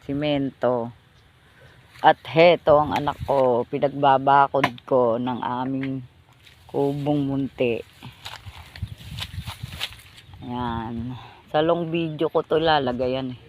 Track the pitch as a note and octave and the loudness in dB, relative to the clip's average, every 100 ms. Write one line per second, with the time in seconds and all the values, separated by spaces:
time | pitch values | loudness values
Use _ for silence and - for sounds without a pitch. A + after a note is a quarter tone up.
0 | - C#3 D3+ C#3+ C3+ - B2 B2 A#2 - | -6 -4 0 0 -2 -2 0 0 -4 -12
1 | _ _ _ _ _ _ - - _ - | _ _ _ _ _ _ -20 -20 _ 2
2 | D#3 - - D3 F3 D#3+ - D3 D3+ G2 | 4 4 0 6 6 6 6 4 4 -2
3 | D3 C#3 - C#3 B2+ A#2 A#2+ C#3+ C#3+ C#3 | -4 -6 -2 2 2 2 -2 -2 -2 2
4 | C#3+ C3+ C3+ C#3 C#3 C#3+ C3+ A#2+ - C3+ | 4 4 6 4 4 2 -2 -4 0 2
5 | B2 A2+ B2 B2 - B2 C3 C3+ C3+ C3 | 2 0 -4 -4 -6 -6 -6 -6 -6 -8
6 | B2+ _ _ _ - _ - C#3 C#3 C#3+ | -12 _ _ _ -20 _ -8 -2 -2 -2
7 | C#3+ D3 C#3 C#3 C3+ - B2 A2+ - - | -2 -2 0 -2 -4 -2 -2 -2 -8 -18
8 | - - - - - - - - - - | -20 -18 -18 -16 -18 -20 -20 -12 -12 -12
9 | - - - - - - - - - - | -14 -12 -10 -10 -12 -14 -14 -10 -12 -12
10 | - - - - C3 B2 A#2+ A2+ A2+ A#2 | -20 -20 -20 -18 -10 -6 -6 -6 -8 -10
11 | A#2+ B2 - - - D#3 D#3+ E3+ E3 E3 | -10 -12 -18 -20 -4 0 0 0 -2 -4
12 | E3 D3+ D#3+ E3 - D#3+ D#3+ D3+ B2+ B2 | -4 -4 -2 -2 0 0 2 2 0 -2
13 | B2+ C3 C3 B2 | -4 -4 -6 -12